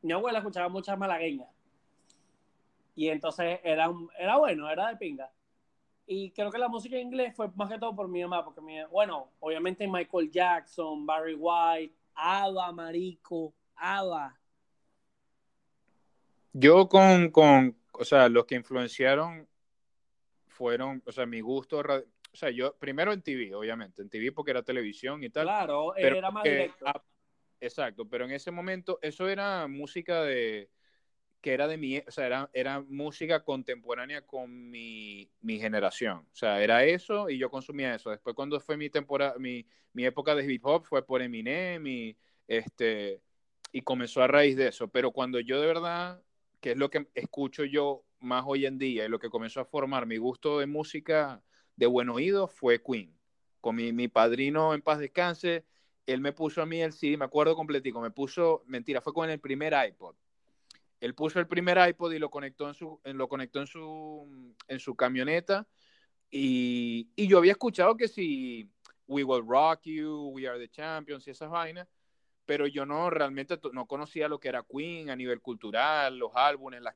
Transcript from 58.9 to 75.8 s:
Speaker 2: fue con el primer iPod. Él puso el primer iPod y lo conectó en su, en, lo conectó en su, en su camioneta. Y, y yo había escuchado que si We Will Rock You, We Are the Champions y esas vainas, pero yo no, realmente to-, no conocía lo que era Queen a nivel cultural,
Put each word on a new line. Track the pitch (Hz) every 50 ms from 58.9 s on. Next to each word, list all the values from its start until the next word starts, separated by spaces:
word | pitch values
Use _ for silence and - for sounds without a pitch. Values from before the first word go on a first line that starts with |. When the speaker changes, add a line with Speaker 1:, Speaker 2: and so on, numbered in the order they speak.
| - -
Speaker 2:
fue | - 156 147
con | 165 165 160
el | 156 143
primer | - 139 135 139 151 156 151 139 123 101
iPod. | - _ 95 85 - _ _ _ _ _ _ _ _ _ _ _ - _ _ _ _ _
Él | 117 123 131
puso | - 151 156 156 180
el | 170
primer | 170 170 170 180 180 180 185 180 175
iPod | 170 - 175 170
y | 165 156
lo | 151 143
conectó | - 143 139 135 131 - 147 143
en | 143
su, | - 175 156 156 - _
en, | 135 135
lo | 135 131 127
conectó | 139 135 131 120 - 143
en | 143
su, | 139 - 160 160 156 156 156 156 156 151 151 147 143 139 131 127 120 113 _ - -
en | 131 127
su | - 135 120
camioneta. | - 131 123 131 127 131 147 160 175 175 - 196 196 220 - _ _ _ _ _ _ _ _ _ _ _ _
Y, | - 139 139 131 127 127 123 123 123 120 120 120 117 117 117 - _
y | - 208
yo | 185 190 175
había | 170 185
escuchado | 202 - - 233 - - 175 202 226
que | 226 240
si | 214 - 214 185 160 143 135 131 123 120 113 107 98 _ _ _ - _ _ _
We | - 139 143 139
Will | 131 131 123 113
Rock | 113 127 135 151 160 160 156 _
You, | 160 156 156 151 156 151 147 147 143
We | 135 135 131
Are | 127 123 120
the | 120 113
Champions | _ - 151 160 160 156 147 147 147 135 -
y | 143
esas | 127 - 156 151
vainas, | 170 170 165 160 165 175 180 - _ _ _ _ _ _ _ _ _ _ _
pero | - 147 143 143
yo | 143 139 143 139
no, | 139 147 156 170 180
realmente | 165 156 147 135 135 135 139 - 175
to-, | 160 - 139
no | 123 127 123
conocía | - 143 139 151 - - 160 151 151
lo | 151 143
que | - 131
era | 123 123
Queen | - _ - 139 151 170 170 165 156 143
a | 131
nivel | 127 127 123 123 117
cultural, | - 127 120 107 - 104 101 113